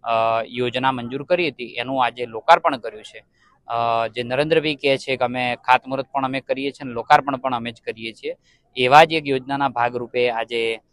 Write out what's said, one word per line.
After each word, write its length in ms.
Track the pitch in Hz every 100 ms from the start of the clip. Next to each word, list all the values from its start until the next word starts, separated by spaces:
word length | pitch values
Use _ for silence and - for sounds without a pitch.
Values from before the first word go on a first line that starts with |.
અ, 80 | 117 117 113 113 113
યોજના 460 | 120 123 123 131
મંજૂર 320 | 131 120 135
કરી 260 | 143 175 170
હતી, 240 | 123 120 120
એનું 260 | 120 135
આજે 220 | 120 120 120
લોકાર્પણ 500 | 113 - 170 165 135
કર્યું 260 | 110 107
છે. 180 | 110 113 _ _ _ _ -
અ, 80 | 117 117 117 113
જે 140 | 113
નરેન્દ્રભાઈ 520 | 120 127 151 160 151
કહે 240 | 143 143 135
છે 180 | - 131
કે 80 |
અમે 320 | 123 127 123 120 -
ખાતમુહૂર્ત 400 | 127 127 131 135
પણ 120 | 139
અમે 160 | 131 131
કરીએ 300 | - 131 139
છીએ 140 | 131
અને 80 | 139
લોકાર્પણ 440 | 117 113 147 139 131
પણ 180 | 131
અમે 180 | 123 117
જ 100 | 113 -
કરીએ 260 | 110 113
છીએ, 240 | 113 147 170 _ _ _ 123
એવા 280 | 123 143
જ 80 | 165
એક 140 | 160 147
યોજનાના 420 | 135 127 139 139
ભાગરૂપે 600 | 120 120 123 120 127 123
આજે 500 | 113 113 117 113 113 _